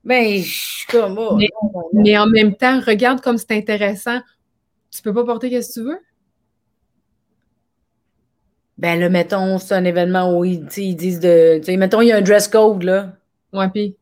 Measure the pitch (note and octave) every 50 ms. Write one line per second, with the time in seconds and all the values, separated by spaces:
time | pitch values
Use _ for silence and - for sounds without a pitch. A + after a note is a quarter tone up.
0 | _ A3 B3+ B3 A#3 G#3+ G3+ G3 E3+ D3 - - - - - - - - - A#3
1 | G#3+ F#3+ F#3 G#3+ A3+ A3 G3 G#3 G#3 G#3 - A3 G#3+ G#3 G3 F3+ E3+ E3 - G#3
2 | G#3 G#3 G#3 G#3 G#3 A3 A3+ A3 G#3+ G#3 G3 _ B3+ B3+ C4 C4 G#3 A3+ A3+ G3+
3 | B3 B3 C4 B3 - B3+ A#3 A3+ - _ A3 G#3+ G#3+ G#3+ G#3+ G3+ G#3 G3+ G#3 G3
4 | - A#3+ A#3+ B3 - _ _ _ _ _ _ _ _ _ _ _ _ _ - -
5 | _ G#3+ G3 A#3 A#3+ A#3 A#3 A3 B3 B3+ B3 B3 A#3 - - A#3 A3+ B3+ E4 F#4+
6 | _ _ _ _ _ _ _ _ _ _ _ _ _ _ _ _ _ _ _ _
7 | _ _ _ _ _ _ _ _ _ _ _ _ _ _ _ _ _ _ _ _
8 | _ _ _ _ _ _ _ _ _ _ _ _ _ _ _ - - E3+ E3+ E3+
9 | F3+ F3 F3+ F3 E3+ E3+ G#3 G3 F#3+ F#3+ F#3+ F#3 F#3+ - G3 F#3 F3+ F3+ E3+ F3+
10 | F3 F3+ F#3 F#3 F3+ F3+ F3 F3 F3 F#3 F3+ E3 D3 C#3+ - G3+ G3+ F#3+ F3+ D#3+
11 | F3 F#3 F3+ E3+ E3+ F3 E3+ E3 E3 E3 D#3+ D#3 D#3 F#3+ F#3 F#3 F#3+ F#3 G3+ G#3+
12 | A#3 A#3 A3 G#3 G3 F#3+ G#3 G#3 G3+ - - A3 G#3+ G#3+ G#3 F#3 F3 F3+ F#3 G3
13 | G3+ F#3 F#3+ _ _ _ _ _ _ _ - G3 F#3+ F#3+ F#3 G#3 G#3 G3+ G3 _